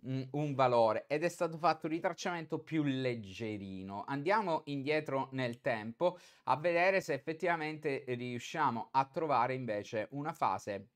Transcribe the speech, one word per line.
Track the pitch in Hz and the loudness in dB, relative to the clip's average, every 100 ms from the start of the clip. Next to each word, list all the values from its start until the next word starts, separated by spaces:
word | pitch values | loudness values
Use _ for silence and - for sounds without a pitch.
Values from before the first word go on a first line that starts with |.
| 127 | -6
mm, | 131 131 | -6 -4
un | 147 151 | -4 -2
valore | 135 127 120 113 110 - | 2 4 6 6 4 0
ed | 151 | 0
è | 170 | 0
stato | - 170 165 | 0 -4 2
fatto | 170 160 165 | 2 2 -2
un | |
ritracciamento | 165 185 170 196 175 156 151 | -2 -2 -2 -4 -4 -4 -6
più | - 160 | -2 0
leggerino. | 143 131 131 120 98 95 113 107 98 95 95 101 113 | 2 2 0 -2 -6 -6 -6 -4 -6 -8 -8 -8 -6
Andiamo | 139 156 214 190 151 - | -2 2 2 2 -2 -2
indietro | 143 135 151 147 135 131 | -4 0 0 0 -2 -2
nel | 131 127 117 | -2 -2 -2
tempo | 135 113 107 - 175 175 - - | -2 -2 -2 0 0 0 -10 -6
a | - 135 | 0 2
vedere | 170 170 185 190 | 2 4 4 4
se | - | 2
effettivamente | 139 - 160 180 165 151 156 156 139 127 | -2 -4 -2 0 0 -2 -4 -2 -2 -2
riusciamo | 120 123 120 - 165 143 117 - | -4 -4 -6 -4 0 2 0 0
a | 135 135 | 0 0
trovare | 175 160 127 123 | -2 2 2 2
invece | 131 120 104 98 110 104 | 0 -2 -4 -2 -4 -4
una | 139 151 | -6 -6
fase | 160 120 95 - 98 101 | 0 0 0 -4 -6 -8